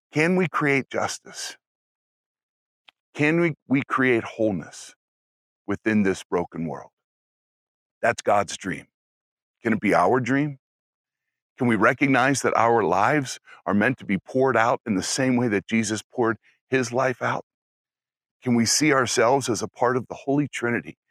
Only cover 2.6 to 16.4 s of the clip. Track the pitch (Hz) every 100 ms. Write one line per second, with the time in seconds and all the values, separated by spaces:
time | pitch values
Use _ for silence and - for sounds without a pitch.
2.6 | _ _ _ _ _ - 151 170 170 143
3.6 | - 135 - - 127 117 - - 110 90
4.6 | - - - - _ _ _ _ _ _
5.6 | - 101 110 107 98 92 - 90 85 80
6.6 | 82 65 - _ _ _ _ _ _ _
7.6 | _ _ _ _ 113 113 - 104 101 -
8.6 | 98 73 - _ _ _ _ _ _ _
9.6 | 117 110 104 82 90 123 120 139 151 139
10.6 | _ _ _ _ _ _ _ _ _ -
11.6 | 123 110 113 135 156 131 131 139 113 -
12.6 | 117 117 87 90 113 151 131 - _ -
13.6 | - 101 113 135 - 95 - 131 131 117
14.6 | 113 131 - 95 - - 131 123 123 101
15.6 | - 113 104 107 - - 113 107